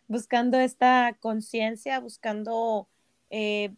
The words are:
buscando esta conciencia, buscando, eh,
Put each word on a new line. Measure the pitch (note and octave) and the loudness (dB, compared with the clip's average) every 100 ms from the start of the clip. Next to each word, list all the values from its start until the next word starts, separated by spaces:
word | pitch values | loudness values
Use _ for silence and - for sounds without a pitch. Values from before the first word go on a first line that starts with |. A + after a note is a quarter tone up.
| - | -8
buscando | A3+ - B3 B3 C4 | -8 0 0 2 2
esta | B3+ - B3+ B3+ A#3+ A#3 | 2 4 4 6 2 -2
conciencia, | A3+ A3 G#3+ A3+ A3 A3 C4+ C4 | -4 -4 -4 -4 -4 -4 -6 -6
buscando, | A#3+ - A3+ G#3 G#3+ A3+ A3+ G#3+ G#3 _ _ _ _ | -8 -10 -8 -6 -4 -2 -2 -2 -6 _ _ _ _
eh, | A3 G#3 G#3 G#3 | -6 -2 -2 -4